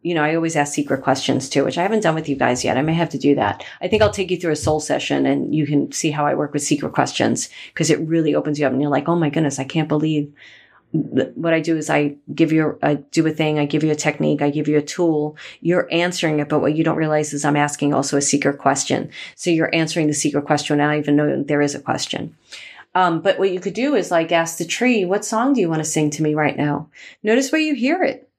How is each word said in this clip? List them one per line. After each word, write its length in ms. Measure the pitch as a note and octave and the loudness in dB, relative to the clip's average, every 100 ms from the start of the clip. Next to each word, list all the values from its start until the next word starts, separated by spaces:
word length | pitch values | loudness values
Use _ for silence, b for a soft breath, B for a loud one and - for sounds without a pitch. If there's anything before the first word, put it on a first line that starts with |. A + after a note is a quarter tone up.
you 100 | E3+ | -2
know, 100 | E3+ | 0
I 120 | D3+ E3 | 0 0
always 200 | E3 D#3+ | 0 -2
ask 180 | C#3+ | -2
secret 280 | - C#3 C3+ | -2 -2 -2
questions 480 | C#3 C3+ - C3 - | 0 0 0 -2 0
too, 160 | D3 C#3 | 0 0
which 120 | - | 0
I 40 | |
haven't 220 | F#3 A3 | 0 2
done 120 | F3+ D#3+ | 0 -2
with 140 | D#3 | -4
you 60 | C3+ | 0
guys 280 | B2 B2 | 0 0
yet. 140 | A#2+ A2+ | 0 0
I 40 | |
may 120 | D#3 | 0
have 160 | E3 D#3+ | 0 -2
to 80 | - | 0
do 180 | C#3+ C3+ | 2 4
that. 280 | G3+ - B B | 2 -2 B B
I 60 | F3+ | -2
think 140 | G#3+ | 2
I'll 100 | G#3+ | 2
take 200 | G3 F3+ | 0 -4
you 60 | F3+ | -2
through 160 | F3 | -2
a 20 | D3+ | 0
soul 240 | E3 D#3 | 0 0
session 460 | D3+ C#3 - C#3+ C3+ | 0 -4 0 0 2
and 280 | C#3+ D3 | 0 0
you 140 | D#3 C#3+ | -2 2
can 240 | D3 C#3 | 0 0
see 200 | - D#3+ | -2 -2
how 140 | D3 D3 | 0 0
I 100 | C#3 | 0
work 180 | D3 | -2
with 80 | D3 | -4
secret 320 | D3 - - | -2 -2 0
questions, 560 | - C3+ - A2+ B2 - B B - | -2 -2 0 0 -2 -6 B B -4
'cause 140 | D#3 | 0
it 100 | E3 | 2
really 340 | D#3+ E3 D#3 | 2 0 2
opens 260 | D3+ D3+ D3 | 0 0 0
you 60 | C#3 | 0
up 60 | |
and 100 | B2+ | 0
you're 100 | D3 | 0
like, 180 | C#3 C#3+ | 0 0
"Oh 60 | F3 | 0
my 140 | D#3 | 2
goodness, 300 | D#3+ D#3 C3+ | 2 0 -2
I 40 | |
can't 260 | C3 E3 D#3 | -4 -2 0
believe 420 | D3+ D#3 D3+ D3 B B B B B _ | 0 2 0 -2 B B B B B _
th-, 380 | D#3+ - A#2 A#2 - | -4 0 0 -2 -2
what 180 | E3 | 0
I 60 | E3 | 0
do 160 | E3 D#3+ | 0 -2
is 140 | D3+ | 0
I 260 | D3 D3 D3 - | 0 0 -4 -14
give 180 | D3+ D#3+ | 0 2
you, 280 | D#3+ D#3 - | 4 2 0
I 140 | D3 D3 | 0 0
do 300 | - - D#3 | 0 0 0
a 40 | |
thing, 280 | D#3 D#3 D3+ | 0 0 2
I 60 | D3 | 0
give 180 | D#3 | 0
you 80 | D#3 | 0
a 40 | D3+ | 0
technique, 460 | D#3+ D3+ D#3 D3 | -2 0 0 2
I 80 | C#3+ | 0
give 180 | D3 D3 | 0 2
you 100 | D3+ | 0
a 40 | |
tool. 540 | D3 - F3 D3+ D3+ D3+ B B | 0 0 2 2 -2 -6 B B
You're 280 | E3 F3+ - | 0 0 0
answering 480 | E3+ F3 F3+ D#3+ D3+ | 0 0 0 0 0
it, 80 | D3 | 0
but 140 | D3+ | 2
what 140 | - D#3 | 2 2
you 80 | |
don't 120 | D#3+ D3+ | 0 0
realize 380 | D#3 D3+ D3+ | 0 0 0
is 100 | C#3+ | -2
I'm 140 | D3 D3 | 0 2
asking 360 | D3 C#3+ C#3+ | 0 0 0
also 220 | C#3+ C#3 C#3+ | 0 0 0
a 60 | |
secret 380 | C#3+ C#3+ C#3+ C#3+ | 2 2 0 0
question." 500 | C#3 C3 - C3+ - B B - | 0 0 0 -2 -4 B B -6
So 140 | F3+ | 0
you're 260 | E3 D#3+ E3 | 2 2 0
answering 320 | D#3+ E3+ D3+ | 0 0 0
the 60 | |
secret 320 | D3 D3 C#3+ C#3+ | 0 0 -2 0
question 320 | D3 - D3 | 0 2 2
without 200 | D3 D3+ | 2 0
even 180 | D3 D3 | 2 2
knowing 300 | D3 C3+ C#3+ | 2 0 0
there 160 | D3 | 0
is 140 | C#3+ C#3+ | 0 -2
a 40 | |
question. 560 | - C#3 - - E3 - B B B B B F#3 | -4 -4 -4 -6 -8 -12 B B B B B 2
Um, 260 | F3+ E3 | 2 2
but 160 | F#3 - | 0 2
what 140 | G3 | 0
you 80 | F#3 | 0
could 160 | G3 F#3+ | -4 -2
do 180 | C4+ | 0
is, 160 | C4 E3+ | 0 2
like, 220 | E3+ D#3+ | 0 2
ask 260 | E3+ E3 - | 0 0 -4
the 80 | E3+ | -6
tree, 400 | - B3+ A3+ F3+ | 0 2 2 2
"What 200 | G3+ G#3 | -2 -2
song 280 | A3 B3+ | -2 2
do 80 | C4 | 2
you 80 | F3 | 2
wanna 140 | D#3+ | 0
sing 260 | D3+ - D3+ | 0 0 0
to 120 | D3 | 0
me 100 | D#3 | 0
right 240 | D3+ D3+ - | 2 0 0
now?" 320 | D3 C#3+ - B B B | -2 -2 -6 B B B
Notice 300 | G#3 A#3 C4+ | 2 2 2
where 100 | D#4 | 0
you 140 | D#4 C4 | 0 0
hear 260 | B3+ F4 | 0 2
it. 280 | F#4 - _ | 0 -2 _